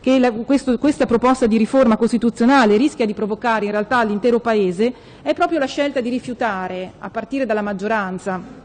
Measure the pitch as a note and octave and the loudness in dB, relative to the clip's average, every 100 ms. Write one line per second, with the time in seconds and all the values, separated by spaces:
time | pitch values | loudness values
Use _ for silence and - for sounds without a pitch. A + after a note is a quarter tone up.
0 | - C4 B3 A3 A#3 C4+ - A#3 C#4+ D4 | 2 2 2 0 0 0 0 0 0 0
1 | C4+ A#3 B3 C4 A#3 A3 G#3+ C4+ B3+ A3 | 0 2 2 2 2 2 2 4 4 4
2 | A3+ A#3+ A#3 A3+ A#3 C#4 A3+ G#3 D4 - | 2 2 -2 2 4 4 4 4 2 0
3 | A3+ G#3+ G#3 G#3+ B3 A3 G#3 G#3 G#3 B3+ | -4 -2 -6 -4 -2 -2 -2 -4 0 0
4 | A3+ G#3 B3 A#3 A#3 A3 F#3+ F3+ A#3 B3+ | 0 0 2 0 2 0 0 0 -2 -2
5 | - - C#4 D#4+ F4 E4 C4+ D4 C#4+ C#4 | -16 -12 -6 0 0 0 -2 -2 -2 -2
6 | A#3 B3 B3 A#3+ A#3+ F#3+ F#3 F#3 F#3 - | -4 -4 -6 -4 -4 -4 -6 -8 -10 -12
7 | G3 A3+ A3 C4+ C4 G#3+ G#3 G3+ G3+ A3 | -12 -10 -8 -6 -4 -4 -4 -6 -4 -4
8 | F#3+ F#3 G3 F#3 - - | -4 -6 -6 -8 -10 -20